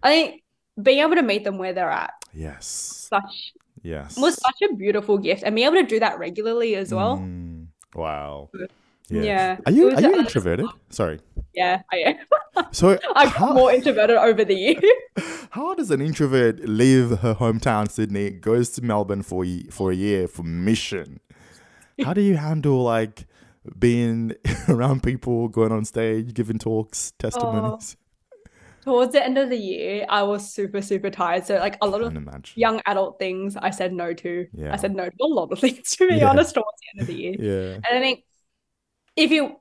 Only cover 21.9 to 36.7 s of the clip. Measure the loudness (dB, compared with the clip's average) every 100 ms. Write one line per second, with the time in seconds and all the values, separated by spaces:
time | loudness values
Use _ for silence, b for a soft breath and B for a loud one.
21.9 | -6 -2 2 2 2 0 -2 2 2 2
22.9 | 0 -2 -6 -20 b b b -20 0 2
23.9 | 2 0 -2 -4 -4 -4 -4 0 2 2
24.9 | 0 -2 -4 -2 -2 0 0 2 0 -4
25.9 | -2 -2 -2 -4 -6 -4 -4 -2 -2 -4
26.9 | -8 -10 _ -6 -4 -2 -2 -4 -6 -14
27.9 | -20 _ _ _ -20 _ b b b 0
28.9 | 2 4 2 2 0 0 -2 -4 -6 -6
29.9 | -6 -2 0 0 -2 -6 -8 -6 -6 -4
30.9 | -4 -4 -4 -2 -2 0 -2 -2 -2 -2
31.9 | -2 -4 -8 -12 -16 -16 0 0 0 -2
32.9 | -2 -2 -4 -6 -6 -8 -4 -6 -4 -6
33.9 | -4 -6 -6 -8 -8 -8 -10 -8 -6 -4
34.9 | -6 -8 -4 -2 0 -4 0 -2 -2 -8
35.9 | 2 2 6 6 6 4 0 -6